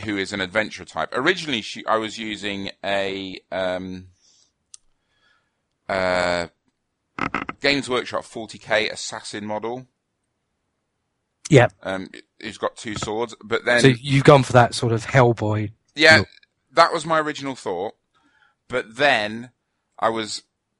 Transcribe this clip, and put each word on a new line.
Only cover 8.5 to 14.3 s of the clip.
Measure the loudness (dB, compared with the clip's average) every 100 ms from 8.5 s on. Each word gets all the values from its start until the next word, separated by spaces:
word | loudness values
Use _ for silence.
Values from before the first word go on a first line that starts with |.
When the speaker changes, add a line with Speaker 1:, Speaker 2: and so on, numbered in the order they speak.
| -16
Speaker 1:
K | 0 0 0
assassin | -6 -10 -12 -10 -10
model. | -6 -6 -6 -8 -14 _ _ _ _ _ _ _ _ _ _ _ _ _ _ _ 4
Speaker 2:
Yep. | 6 6 0
Speaker 1:
Um, | -8 -8 -8 -16 _ _
who's | -14 -8
got | -8 -8
two | -10
swords, | -8 -6 -4 -6 -8
but | -6 -4
then | 0 4
Speaker 2:
So | 4
you've | 4 0 4
gone | 8